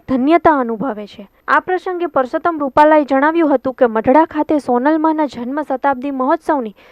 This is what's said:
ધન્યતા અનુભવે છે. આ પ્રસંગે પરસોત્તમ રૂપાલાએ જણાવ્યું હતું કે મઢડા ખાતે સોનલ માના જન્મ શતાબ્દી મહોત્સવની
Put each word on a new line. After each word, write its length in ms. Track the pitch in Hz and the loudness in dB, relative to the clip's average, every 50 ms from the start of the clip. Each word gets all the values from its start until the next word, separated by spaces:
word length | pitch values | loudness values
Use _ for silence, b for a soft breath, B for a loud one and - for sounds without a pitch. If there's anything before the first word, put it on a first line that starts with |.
| b - | b -4
ધન્યતા 500 | 262 247 254 294 330 339 - 349 302 277 | -2 0 2 2 2 4 4 2 2 2
અનુભવે 480 | 254 226 226 202 262 269 214 208 208 | 0 -4 -4 -6 -6 -8 -8 -8 -12
છે. 220 | 202 - - 202 - _ _ _ - | -16 -18 -20 -20 -20 _ _ _ -2
આ 120 | 262 302 | 0 0
પ્રસંગે 460 | 302 - 370 359 - 381 359 349 349 | 0 -2 -4 -4 -4 -6 -6 -4 -6
પરસોત્તમ 520 | 320 - 277 254 240 - 320 - 349 330 302 | -2 -2 -2 -2 -2 -4 -4 -4 -4 -4 -2
રૂપાલાએ 440 | 285 269 - 302 302 302 311 302 294 | -6 0 2 4 4 6 6 4 2
જણાવ્યું 500 | - 277 269 277 311 320 339 330 285 277 | 2 0 0 2 2 2 2 2 2 0
હતું 200 | 247 - 262 254 | 0 -2 -4 0
કે 120 | - 262 | 0 0
મઢડા 380 | 233 214 220 - 262 262 302 320 | 0 0 0 0 4 4 4 2
ખાતે 340 | - - 302 302 - 311 285 | 2 -2 -4 -2 -2 -2 -2
સોનલ 400 | - - 247 240 254 294 320 320 | -2 -2 -2 0 0 0 0 2
માના 280 | 311 320 311 311 311 | 0 0 0 0 -2
જન્મ 360 | 247 - 233 240 240 277 302 302 | -4 -4 -8 -8 -8 -6 -8 -6
શતાબ્દી 480 | - 269 254 - 285 277 247 247 285 | -6 -6 -2 -2 -2 -2 -2 -4 -6
મહોત્સવની 640 | 277 262 254 269 330 320 - - 311 277 233 214 b b b b | -4 -2 0 0 0 -2 0 -2 -2 -2 -2 -6 b b b b